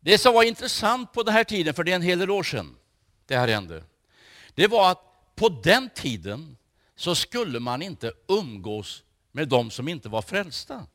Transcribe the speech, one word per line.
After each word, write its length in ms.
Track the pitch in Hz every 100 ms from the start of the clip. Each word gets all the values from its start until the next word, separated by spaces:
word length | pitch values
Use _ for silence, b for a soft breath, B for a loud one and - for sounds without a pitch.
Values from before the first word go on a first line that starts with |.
Det 140 | - 208
som 160 | 254
var 100 | 233
intressant 680 | 226 226 247 - 220 247 240
på 100 | 240
den 100 | 226
här 100 | 220
tiden, 300 | 220 208 151
för 100 | 143
det 80 | 170
är 40 | 185
en 60 |
hel 180 | 175 175
del 120 | 190
år 120 | 202
sedan 320 | - 131 76 62 _ _ _ _ _
det 120 | 131
här 100 | 123
hände, 360 | 107 90 80 80 _ _ b b b b
det 140 | - 202
var 240 | 226 185
att 440 | 180 _ _ _ -
på 140 | 220
den 400 | 143 147 233 262
tiden 680 | - 147 107 90 110 156 123 _ _ _ _
så 200 | 175 170
skulle 440 | - 240 214 117
man 220 | 120 127
inte 320 | 190 156 117 - -
umgås 760 | 196 156 104 101 107 101 - _ _ _
med 160 | 131 151
de 240 | 127 113
som 160 | - 131
inte 220 | 165 110
var 120 | 110
frälsta. 680 | - 196 180 - - 269 120